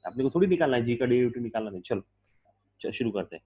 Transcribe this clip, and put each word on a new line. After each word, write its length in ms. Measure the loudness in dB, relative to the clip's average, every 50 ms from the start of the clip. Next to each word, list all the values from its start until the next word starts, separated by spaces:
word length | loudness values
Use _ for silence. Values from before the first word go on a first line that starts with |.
| _
अपने 180 | -10 -4 -2 -2
को 60 | 0
थोड़ी 180 | 4 4 4
निकालना 300 | 4 4 2 4 2 2
है, 80 | 2 2
जी 100 | 0 0
का 100 | 0 2
derivative 380 | 2 4 4 2 0 -2 -4 -8
निकालना 260 | -4 -4 -4 -6 -6
नहीं। 120 | -8 -12
चलो, 200 | -6 -4 -4 -4 -4 _ _ _ _ _ _ _ _ _ _ _ _ _ _ _
चलो 100 | -10 -10
शुरू 200 | -6 -4 -4 -2
करते 240 | -2 -4 -6 -6 -12
हैं। 80 | -18 _